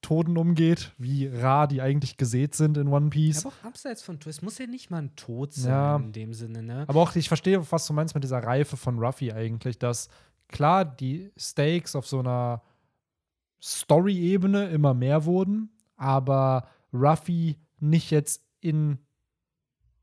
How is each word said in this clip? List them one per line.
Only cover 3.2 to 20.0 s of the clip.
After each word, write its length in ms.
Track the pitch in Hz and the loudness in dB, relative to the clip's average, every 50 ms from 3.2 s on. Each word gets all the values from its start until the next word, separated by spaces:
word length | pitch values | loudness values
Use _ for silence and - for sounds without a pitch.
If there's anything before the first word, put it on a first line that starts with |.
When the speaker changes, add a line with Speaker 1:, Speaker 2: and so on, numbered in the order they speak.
| 156 156 151 151 - | 2 2 2 0 -4
Speaker 2:
Aber 100 | 269 - | -8 -12
auch 100 | - - | -14 -18
abseits 360 | 220 254 - - 285 233 220 - | -18 -18 -12 -12 -12 -12 -12 -12
von 180 | - 175 143 | -14 -14 -14
Tod, 100 | 143 156 | -12 -14
es 120 | 151 147 170 | -14 -12 -12
muss 160 | 202 220 - | -12 -12 -12
ja 80 | 262 | -12
nicht 240 | 233 240 254 - - | -12 -12 -14 -12 -10
mal 80 | 175 165 147 | -8 -8 -8
ein 140 | 135 - | -8 -10
Tod 360 | - - - 117 120 139 143 - | -14 -14 -12 -8 -8 -8 -8 -6
sein 180 | 139 127 127 131 | -4 -2 0 0
Speaker 1:
Ja. 240 | 139 143 143 147 | 2 2 0 0
Speaker 2:
in 160 | 147 131 110 107 | -2 -2 -6 -8
dem 200 | 113 110 110 117 | -12 -12 -12 -12
Sinne, 280 | 110 117 113 113 113 113 | -12 -12 -12 -12 -10 -10
ne? 220 | 113 120 131 147 | -8 -8 -8 -6
Speaker 1:
Aber 140 | 147 139 156 | 2 4 4
auch, 160 | 170 165 - | 4 4 2
ich 120 | 175 151 - | -2 0 0
verstehe, 420 | 165 - - 190 196 190 160 - - | -2 0 2 2 2 2 0 0 -2
was 140 | 165 - | -2 -2
du 60 | - 156 | -2 -2
meinst 220 | 151 156 165 - | -2 -2 -2 -2
mit 80 | 151 139 | -4 -4
dieser 160 | 131 131 123 | -2 -4 -4
Reife 380 | 110 113 123 139 147 - - | -2 0 2 2 0 0 -4
von 220 | 131 - 135 123 113 | -6 -4 -4 -2 0
Ruffy 340 | 113 123 135 - 139 120 107 | -2 -2 -2 -4 -6 -6 -4
eigentlich, 460 | 110 113 113 113 113 - 131 117 - | -4 -4 -4 -4 -4 -6 -6 -6 -2
dass 300 | - 120 120 - - - - - _ _ _ _ _ _ | -2 -2 -2 -2 -6 -10 -16 -20 _ _ _ _ _ _
klar 360 | - - 147 151 180 190 190 | -2 0 2 4 4 4 2
die 460 | 156 127 - 131 131 135 170 185 202 - | 0 -4 -6 -6 -4 -4 -6 -8 -14 -16
Stakes 600 | - - - - - 143 151 170 175 156 - - | -12 -12 -8 -2 0 0 2 2 0 -2 -4 -6
auf 100 | 147 123 | -6 -6
so 140 | - 139 131 | -4 -4 -2
einer 420 | 127 127 123 123 123 120 120 117 - _ _ _ _ _ _ _ _ _ _ _ _ _ _ _ _ _ _ _ - | -2 0 -2 0 -2 -2 -4 -6 -10 _ _ _ _ _ _ _ _ _ _ _ _ _ _ _ _ _ _ _ -12
Story-Ebene 1040 | - - - - - 147 156 180 202 202 180 170 175 190 196 180 196 196 202 202 185 | -10 -8 -8 2 4 4 6 6 4 0 0 2 2 2 2 2 2 2 2 0 0
immer 260 | 165 151 147 143 127 | 0 2 2 4 2
mehr 300 | 123 127 131 143 160 151 | 2 2 2 2 2 2
wurden, 460 | 165 175 185 190 190 208 220 220 214 - _ _ _ _ | 2 0 0 0 0 -2 -4 -4 -8 -12 _ _ _ _
aber 720 | _ 131 135 135 135 131 135 139 135 135 135 131 127 123 - _ _ _ _ - | _ -2 0 0 0 2 2 2 2 2 2 2 0 -2 -6 _ _ _ _ -4
Ruffy 640 | 123 131 143 160 160 - - 175 165 165 165 143 - _ _ _ _ | 2 4 4 4 2 0 -4 -2 -2 0 -2 -4 -6 _ _ _ _
nicht 300 | 151 147 160 170 - - | 0 4 4 4 2 2
jetzt 320 | 160 151 147 - - - _ _ _ _ | 0 0 2 0 -4 -8 _ _ _ _
in 380 | - 165 156 156 151 147 143 131 - _ _ _ _ _ _ _ _ _ _ _ _ _ _ _ _ _ _ _ | -4 -2 0 0 0 0 -2 -4 -8 _ _ _ _ _ _ _ _ _ _ _ _ _ _ _ _ _ _ _